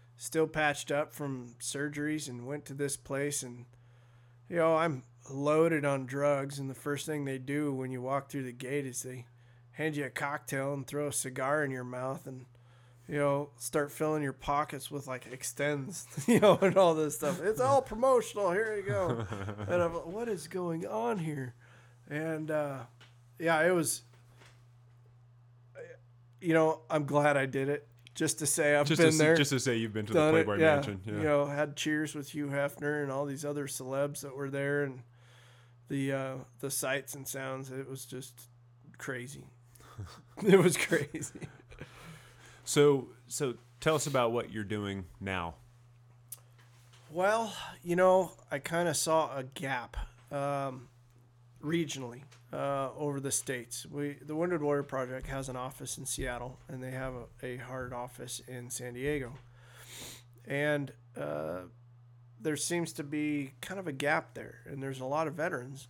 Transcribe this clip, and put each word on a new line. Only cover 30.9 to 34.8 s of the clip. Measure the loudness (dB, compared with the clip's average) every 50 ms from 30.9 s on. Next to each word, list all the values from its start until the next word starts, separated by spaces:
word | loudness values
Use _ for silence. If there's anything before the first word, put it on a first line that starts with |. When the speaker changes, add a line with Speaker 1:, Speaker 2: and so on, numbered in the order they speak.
| -4 -6 -6
Speaker 2:
yeah. | -4 -2
Speaker 1:
You | 0 2
know, | 4 4 4 4
had | 2 0 0 -2 -2 -2 -4
cheers | -2 0 0 0 0 -2 -4
with | -8 -10 -8 -6
Hugh | -6 -4 -2
Hefner | 0 0 0 -2 -2 -4 -2 -2 -2 0 -2
and | -2
all | -2 -2 -2
these | -4 -4 -6 -4
other | -4 -4 -4 -4 -4
celebs | -6 -8 -8 -4 -2 0 0 0 -2 -6
that | -10 -10 -8
were | -8 -6 -4
there, | -4 -2 0 0 2 2